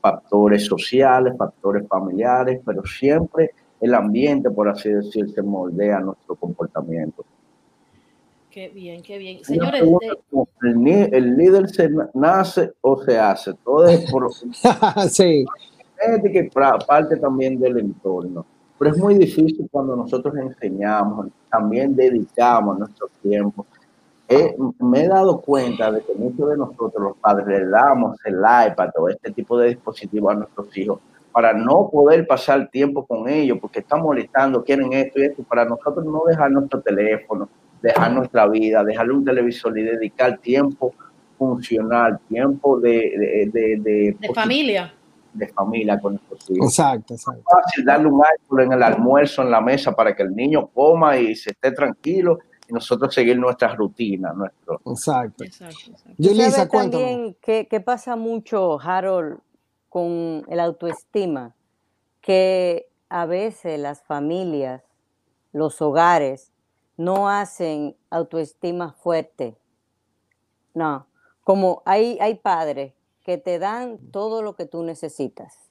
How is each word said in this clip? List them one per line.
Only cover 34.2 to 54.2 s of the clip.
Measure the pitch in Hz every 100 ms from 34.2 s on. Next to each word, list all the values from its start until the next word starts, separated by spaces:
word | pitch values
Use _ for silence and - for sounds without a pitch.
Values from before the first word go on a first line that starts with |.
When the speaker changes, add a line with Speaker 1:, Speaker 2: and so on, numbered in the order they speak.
| - 135 135 127
Speaker 1:
quieren | 120 139 127
esto | 135 135 139
y |
esto, | 139 139
para | 123 120 117
nosotros | 117 147 170 156
no | 156 165
dejar | 165 143
nuestro | 139 139 123
teléfono, | 104 101 107 107 - 107 - _ _ _
dejar | 117 113 117
nuestra | 127 127 120 104
vida, | 110 110 110
dejarle | 104 110 113
un | 139
televisor | 135 127 120 117 117 110
y |
dedicar | 110 113 107 - 127 -
tiempo | 120 131 143 139 127 _ - _ _ _
funcional, | 131 123 120 113 110 120 117 104 _
tiempo | 110 139 139 143 127
de, | 120
de... | 117 110 98 104 104 101
De, | 113 110 107
de | 107 104 104 104
Speaker 2:
De | 208
Speaker 1:
posi-, |
Speaker 2:
familia. | 233 220 269 277 196 175 _ _ _ _
Speaker 1:
de | - 101
familia | - 98 113 104 101
con | 101
nuestros | 101 _ - -
hijos. | 95 135
Speaker 3:
Exacto, | - 143 120 -
exacto. | 120 - 117 -
Speaker 1:
Es | 180
fácil | - 143
darle | 131 147 156
un | 139 151 160
iPhone | _ 135
en | 127
el | 127
almuerzo, | 117 110 120 139 143 -
en | 127
la | 113
mesa, | 117 139 139
para | - 110 -
que |
el | 95
niño | 101 135 151 -
coma | 123 147 165 156 131
y | 113 110
se | 107
esté | 101 131
tranquilo, | 131 143 - 156 190 175 170 _ _ _
y |
nosotros | 117 - 120 135
seguir | - 120 123
nuestra | 123 120 117 101
rutina, | 101 - 110 95